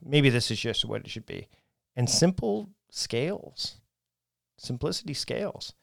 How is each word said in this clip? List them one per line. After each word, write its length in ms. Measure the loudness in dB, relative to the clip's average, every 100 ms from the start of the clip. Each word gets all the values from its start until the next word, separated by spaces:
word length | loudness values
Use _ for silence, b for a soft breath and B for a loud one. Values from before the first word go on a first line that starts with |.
maybe 280 | 2 6 6
this 200 | 6 2
is 80 | -2
just 260 | -2 0 -2
what 160 | -2
it 80 | -6
should 160 | -12 -10
be." 240 | -12 -12 _ _ _ _ -2
And 120 | 2
simple 600 | 6 4 4 0 -2 -4 _ _
scales. 920 | -8 -4 -2 -2 -4 -10 -8 -8 -10 _ _ _ _ _ _ _ -14
Simplicity 560 | -8 -4 -2 -4 -6
scales. 600 | -6 -4 -4 -4 -6 -14 -16